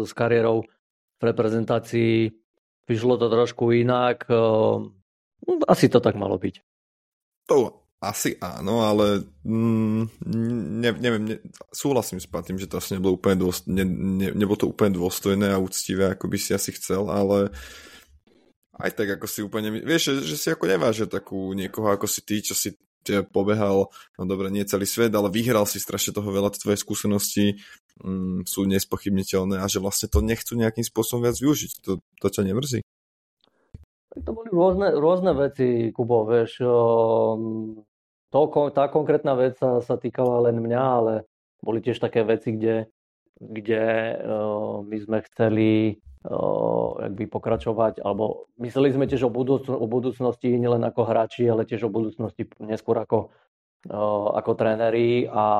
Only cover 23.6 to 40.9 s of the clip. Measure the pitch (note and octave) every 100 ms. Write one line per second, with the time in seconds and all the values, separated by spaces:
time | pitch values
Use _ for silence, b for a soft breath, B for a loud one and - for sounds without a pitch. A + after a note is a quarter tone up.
23.6 | G2+ G2 F#2+ B B - F#2+ F#2+ G2 G2+
24.6 | G2+ G2 G2 - A#2 G#2 G2+ G2+ A#2 A#2
25.6 | G2+ G2+ - G#2 - G2+ G#2 G2 G2+ G2+
26.6 | G#2 G#2 - G#2 G#2 G2+ - - G#2 G2+
27.6 | B B _ _ - F#2+ F#2 F#2 F2 -
28.6 | G2 G2 - F#2+ - G2 F#2+ G2 F#2+ F#2+
29.6 | G2 G2+ F#2+ - G#2+ A2+ A2 A2+ - A#2+
30.6 | A2+ A2+ A#2 - A2 B2 A#2+ A#2 C3 D3+
31.6 | F2 - - F#2 - _ G2+ - G2 G2+
32.6 | C#3+ A#2+ - _ _ _ _ _ _ _
33.6 | _ - - _ _ - - A3 A3+ F3+
34.6 | F#3 F#3 G3 D3 D3+ F3+ F#3 C#3 C#3 -
35.6 | B2+ A#2+ A2+ - A#2 A#2+ A2 A#2 A2+ -
36.6 | B2 A#2+ A#2 A#2 A2+ A2+ A2 A2 A2+ A2
37.6 | A2 A2 _ _ _ _ _ C3+ D3+ D3+
38.6 | C#3+ C#3+ C#3 D#3 D3 D3+ D3+ B2+ C3 B2+
39.6 | C3 B2 A#2 B2 A#2+ - B2+ B2 A#2+ A#2
40.6 | A2+ A#2+ C3